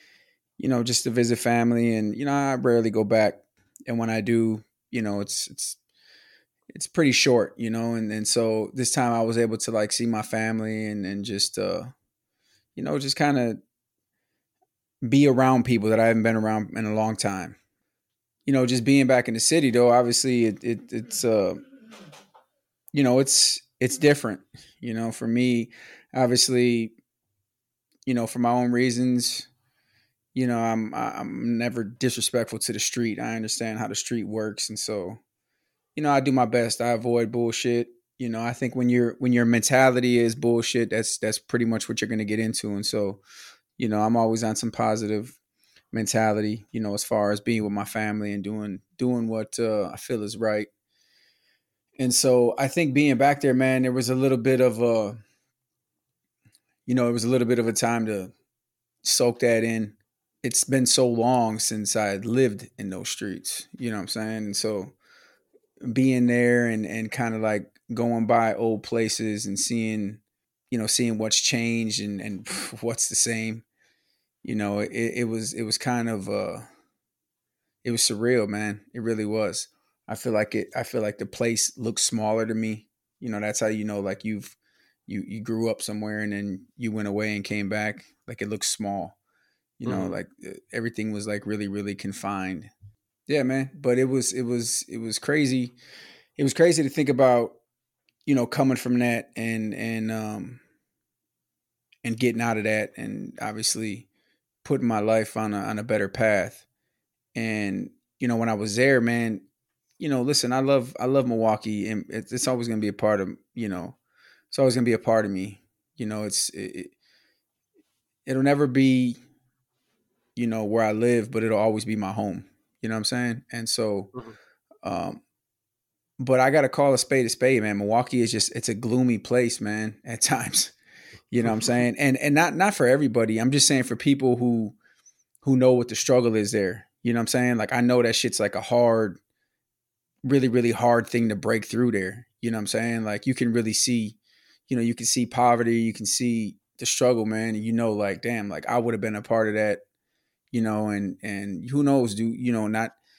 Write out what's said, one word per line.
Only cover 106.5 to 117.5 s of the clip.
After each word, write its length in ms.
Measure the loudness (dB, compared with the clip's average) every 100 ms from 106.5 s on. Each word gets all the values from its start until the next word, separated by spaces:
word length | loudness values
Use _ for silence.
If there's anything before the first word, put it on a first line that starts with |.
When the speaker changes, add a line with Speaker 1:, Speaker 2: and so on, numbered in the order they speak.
| -8 _ _ _ _ _ _ _ -6
Speaker 1:
And, 540 | -4 -4 -4 -6 -8 _ _ -6
you 120 | -4
know, 80 | -2
when 100 | -2
I 60 |
was 240 | -2 -2 2
there, 240 | 4 4
man, 400 | 2 0 -2 -6 _ _ _ _ _ -10
you 80 | -4
know, 140 | -2
listen, 320 | 0 0 0
I 80 | 0
love, 340 | 2 2 0 -4
I 80 | 0
love 200 | 0 0
Milwaukee, 600 | 0 2 0 -2 -4 -4
and 160 | -6 -6
it's, 240 | -10 -8
it's 160 | -4 -2
always 220 | -2 -2
gonna 100 | -2
be 80 | -4
a 60 |
part 260 | 0 0 2
of, 100 | -2 -8 _
you 140 | -8 -6
know, 300 | -6 -10 -16 _ _ _ _ _
it's 100 | 0
always 160 | 2
gonna 120 | 4 2
be 80 |
a 60 | 0
part 260 | 2 2 2
of 60 |
me. 340 | -4 -6 -12 _ _ _ -10
You 80 | -8
know, 180 | -6
it's, 240 | -4 -4 -4
it, 240 | -6 -12 -12
it, 120 | -16 _ _ _ _ _ _